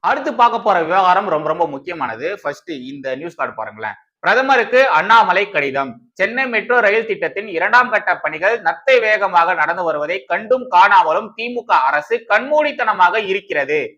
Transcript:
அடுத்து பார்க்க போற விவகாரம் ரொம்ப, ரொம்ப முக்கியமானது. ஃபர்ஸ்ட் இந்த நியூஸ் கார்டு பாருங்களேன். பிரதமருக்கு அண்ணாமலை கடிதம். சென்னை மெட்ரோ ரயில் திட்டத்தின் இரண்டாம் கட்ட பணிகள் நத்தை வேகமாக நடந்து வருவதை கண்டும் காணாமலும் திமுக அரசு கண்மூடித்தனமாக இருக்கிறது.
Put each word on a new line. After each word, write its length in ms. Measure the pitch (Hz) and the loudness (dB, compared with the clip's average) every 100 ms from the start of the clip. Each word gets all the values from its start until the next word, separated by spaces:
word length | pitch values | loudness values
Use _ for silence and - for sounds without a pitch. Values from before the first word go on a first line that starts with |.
அடுத்து 280 | 175 277 285 | -2 -2 -4
பார்க்க 240 | 233 240 233 | 2 2 2
போற 180 | 208 185 | 0 0
விவகாரம் 500 | 160 185 185 180 202 | 2 2 4 2 2
ரொம்ப, 180 | 156 151 | -2 -2
ரொம்ப 160 | 156 165 | -2 -2
முக்கியமானது. 600 | 139 139 170 127 113 151 202 | -4 -10 -8 -6 -6 -8 -6
ஃபர்ஸ்ட் 340 | 147 143 - 147 127 | -8 -10 -12 -12 -12
இந்த 220 | 143 135 131 | -12 -8 -8
நியூஸ் 220 | 165 165 | -10 -6
கார்டு 160 | 131 - | -6 -6
பாருங்களேன். 400 | 107 107 110 98 _ _ | -12 -10 -12 -12 _ _
பிரதமருக்கு 560 | 165 220 262 262 220 247 262 | 0 0 2 2 2 2 2
அண்ணாமலை 540 | 156 185 226 190 180 202 | 2 4 4 4 2 0
கடிதம். 460 | 180 143 135 135 117 _ | -2 -4 -4 -6 -8 _
சென்னை 320 | _ 196 240 262 | _ -4 -2 -4
மெட்ரோ 300 | 226 202 247 | -4 0 2
ரயில் 280 | 208 214 220 | 2 2 -2
திட்டத்தின் 380 | 180 160 190 220 | -4 -4 -6 -8
இரண்டாம் 440 | 165 190 240 247 | -4 2 2 4
கட்ட 200 | 214 - 180 | 0 0 -2
பணிகள் 380 | 151 156 185 233 | -4 -2 -2 0
நத்தை 340 | 170 170 - 262 | -2 -2 2 2
வேகமாக 540 | 220 214 196 175 170 | 4 0 2 2 2
நடந்து 300 | 175 156 175 | 2 0 -2
வருவதை 340 | 170 151 151 185 - | -2 -2 -4 -6 -4
கண்டும் 400 | 185 214 254 247 | -6 0 -2 2
காணாமலும் 600 | 180 196 202 165 170 220 | 4 6 6 4 0 -4
திமுக 380 | - 180 240 - 175 | -10 -8 -8 -2 0
அரசு 360 | 131 147 147 240 233 | 2 -2 -2 -6 0
கண்மூடித்தனமாக 920 | 208 262 302 294 269 226 208 180 208 202 | -2 2 0 0 -2 -2 2 2 2 -2
இருக்கிறது. 540 | 196 196 151 139 151 120 | -6 -4 -4 -2 -2 -4